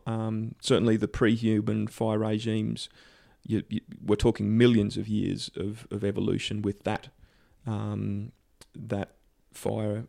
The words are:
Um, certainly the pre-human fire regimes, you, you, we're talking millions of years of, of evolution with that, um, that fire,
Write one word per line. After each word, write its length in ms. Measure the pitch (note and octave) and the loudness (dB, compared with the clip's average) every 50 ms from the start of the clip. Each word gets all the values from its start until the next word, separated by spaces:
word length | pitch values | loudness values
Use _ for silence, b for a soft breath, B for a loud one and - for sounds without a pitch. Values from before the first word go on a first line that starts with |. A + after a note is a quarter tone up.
| - | -6
Um, 480 | A#2 A2+ A2+ A2 A2 A2 A2 A2 A#2 - _ | -6 -4 -4 -4 -4 -4 -4 -4 -6 -8 _
certainly 360 | - - B2+ E2+ G#2+ A#2 A2 | 0 2 4 4 6 4 4
the 120 | G#2+ G#2+ G#2 | 4 2 0
pre-human 800 | - - B2+ A2 A#2 A2+ A#2 A2 A2 G#2 G#2+ G#2+ G#2+ G#2+ G#2+ A2+ | 0 2 4 4 4 4 2 2 2 2 2 0 0 -2 -2 -4
fire 300 | - - A2+ A2 A2 G#2+ | -4 -2 -2 0 0 0
regimes, 680 | A2 G#2+ G#2+ G#2+ A2 A2+ A2 A2 G#2+ A2+ A2+ A2+ - - b b b b b b b b b b b | 0 0 -2 -2 -2 -2 -2 -2 -2 -2 -4 -6 -8 -12 b b b b b b b b b b b
you, 200 | - A2 G2+ - - | -2 -2 -2 -2 -2
you, 120 | G#2+ - - - - - | -6 -8 -8 -8 -18 -6
we're 140 | - F#2+ G#2 | 0 0 2
talking 420 | - - A#2 A2 - G#2 G#2 A2 | 4 4 2 2 2 2 2 4
millions 400 | A2+ A#2+ B2 A#2 G#2+ G2+ G#2 A#2+ | 6 8 8 8 6 4 2 0
of 120 | A2 G2+ A2 | -4 -4 -2
years 420 | G#2+ G#2+ F#2+ F#2+ F#2+ - - - - | 0 0 0 0 -2 -4 -6 -8 -8
of, 320 | - F#2 G#2 G#2+ A2+ - - | -6 -6 -6 -6 -10 -12 -8
of 140 | G#2 G2+ G#2 | -6 -4 -2
evolution 580 | G2+ G2 G2 G2+ G#2+ G2 G#2+ - - G#2+ G#2 | -2 -2 0 0 0 0 -2 -2 -4 -4 -2
with 220 | G2+ G2+ G2+ - - | -2 -2 -4 -2 -4
that, 240 | G#2+ G#2+ - - - - _ b b b b b b b b - | -4 -4 -4 -8 -12 -20 _ b b b b b b b b -8
um, 640 | A#2 A2 G#2 G#2 G#2 G#2 G#2 G2+ G#2 G2+ G2+ G#2 A#2+ - _ _ _ _ - - _ - | -6 -4 -4 -4 -4 -4 -4 -4 -4 -4 -6 -8 -10 -14 _ _ _ _ -20 -20 _ -18
that 400 | D#3+ A2+ G#2+ G#2 G2 - - _ _ _ _ _ _ _ _ | -12 -8 -6 -4 -4 -6 -8 _ _ _ _ _ _ _ _
fire, 520 | - - - G2+ G#2+ A2 G#2+ G#2+ G#2 A2 B2 | -14 -8 -4 -4 -2 -2 -2 -2 -2 -4 -6